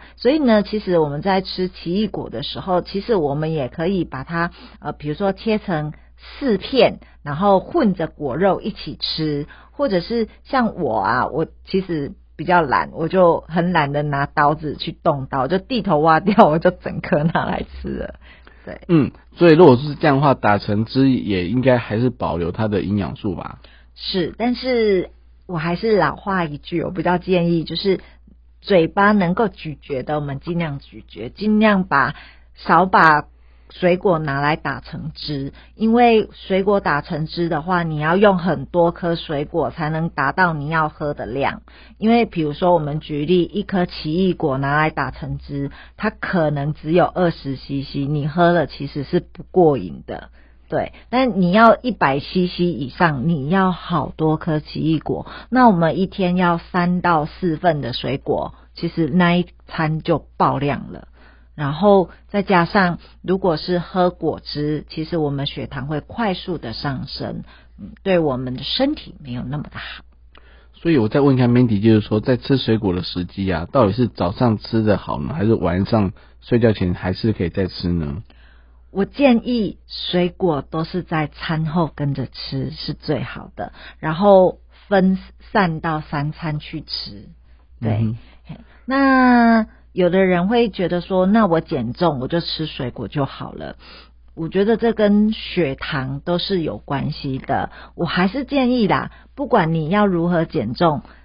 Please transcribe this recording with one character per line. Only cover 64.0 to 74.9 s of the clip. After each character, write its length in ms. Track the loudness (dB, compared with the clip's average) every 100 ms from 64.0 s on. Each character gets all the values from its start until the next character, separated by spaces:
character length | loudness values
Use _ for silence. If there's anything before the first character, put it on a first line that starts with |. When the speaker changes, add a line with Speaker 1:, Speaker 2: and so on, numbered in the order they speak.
| 0
Speaker 1:
果 320 | 0 -4 -4
汁， 400 | -8 -6 -4 -4 -6
其 160 | -10 -6
实 100 | -2
我 140 | -2
们 160 | -2 -6
血 220 | -8 -10
糖 200 | -8 -6
会 140 | -6
快 320 | -8 -4 -4
速 240 | -4 -6 -8
的 160 | -8
上 340 | -8 -6 -6 -8
升， 380 | -10 -10 -10 -14 -20 -20 -20
嗯， 120 | -20 -8
对 160 | 0 2
我 160 | 2 -2
们 180 | -4
的 100 | -8
身 300 | -6 -2 -2
体 220 | -2 -8 -16
没 80 | -10
有 120 | -8
那 120 | -6 -8
么 80 |
的 160 | -8 -12
好。 240 | -14 -16 -20 _ -20 -20 -20 -20 -20
Speaker 2:
所 180 | -6 0
以 60 | 2
我 100 | 2
再 140 | 4
问 160 | 4 4
一 20 |
下 80 | 4
Mandy， 340 | 6 4 4
就 120 | 6
是 80 | 4
说 180 | 4 0
在 160 | 0 0
吃 220 | 0 0
水 200 | 2 0
果 160 | 0
的 100 | -2
时 200 | -4 -6
机 260 | -6 -4 -2
啊， 160 | -2 -2
到 160 | 2 2
底 60 |
是 160 | 2 -2
早 240 | -2 -4
上 240 | 0 0 0
吃 260 | -2 0
的 140 | 2